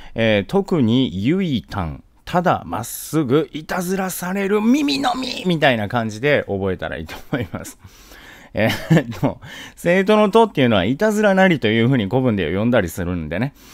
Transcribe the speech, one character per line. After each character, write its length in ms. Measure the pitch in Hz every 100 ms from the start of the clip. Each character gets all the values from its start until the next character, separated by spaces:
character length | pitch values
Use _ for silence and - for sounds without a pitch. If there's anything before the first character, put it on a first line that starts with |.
| -
え 320 | - 113 104 95
ー、 20 |
特 340 | 104 98 175
に 420 | 113 123 127 90 110
唯 380 | 185 185 123
単、 400 | - 104 82 67 - _ -
た 140 | 175
だ 180 | 175 120
ま 180 | - 92
っ 20 |
す 400 | 117 - - 151
ぐ、 260 | 135 143 147
い 120 | 147 156
た 160 | 185
ず 160 | 175 196
ら 140 | 190
さ 220 | - 180
れ 140 | 190 196
る 140 | 208
耳 380 | 220 277 285 269
の 160 | 277 247
み 280 | 254 - 185
み 120 | 165
た 120 | 147
い 60 | 117
な 120 | 104
感 200 | 123 110
じ 120 | 107
で 240 | 139 131 -
覚 260 | 98 98
え 40 | 90
た 100 | 78
ら 100 | 71
い 80 | 80
い 0 |
と 80 | - -
思 100 | 131
い 60 | -
ま 140 | 90 -
す。 140 | - - - - -
<laughs> 360 | - - -
え 140 | - 107
ー 500 | - - 160 127 113
っ 20 |
と、 220 | 131 - - - - -
生 300 | 170 180 190
徒 100 | 214
の 140 | 214
と 140 | 226
っ 80 | 226
て 100 | -
い 40 | 127
う 40 |
の 60 | 107
は、 100 | 90
い 100 | 139
た 160 | 214
ず 120 | 208
ら 100 | 214
な 140 | 190 190
り 120 | 151
と 100 | 110
い 120 | 113
う 60 | 117
ふ 60 |
う 40 | 135
に 80 | 98
古 160 | 120
文 140 | 127 104
で 100 | 80
読 180 | 92 117
ん 20 |
だ 120 | 120
り 80 | 87
す 140 | -
る 120 | 87 90
ん 140 | 76
で 100 | 85
ね、 160 | 135 - -